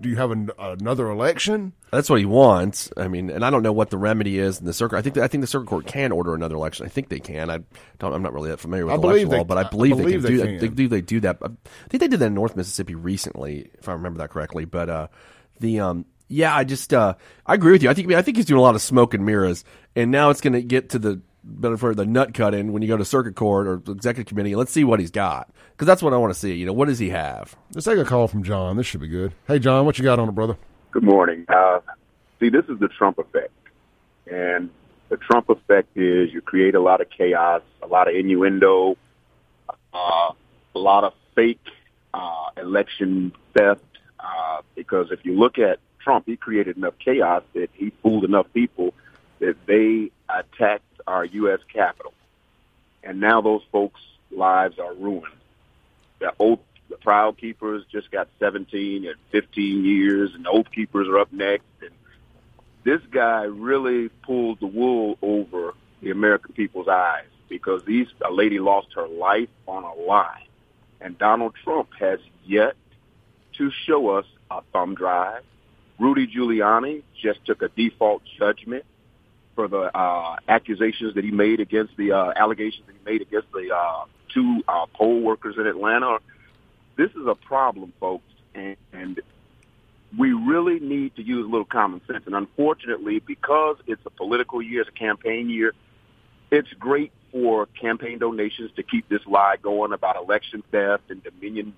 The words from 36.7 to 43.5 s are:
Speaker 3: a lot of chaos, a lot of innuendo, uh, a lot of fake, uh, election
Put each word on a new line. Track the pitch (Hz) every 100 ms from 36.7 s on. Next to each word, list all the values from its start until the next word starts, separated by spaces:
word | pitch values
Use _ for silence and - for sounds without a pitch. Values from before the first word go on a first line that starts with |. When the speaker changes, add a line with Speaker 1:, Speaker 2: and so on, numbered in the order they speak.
| 95
Speaker 3:
a |
lot | 90 92
of | 90
chaos, | - 90 87 85 85 - _
a | 85
lot | 90 87
of | 90
innuendo, | 95 90 95 95 95 92 92 92 _ _ _ _ _ _ - - _
uh, | - 87 85 85 - _ _ _ 92
a |
lot | 98 101 101
of | - _
fake, | - 117 117 - - _ _ _
uh, | 90 87 80 80 -
election | 90 101 101 - 95 92 92 - _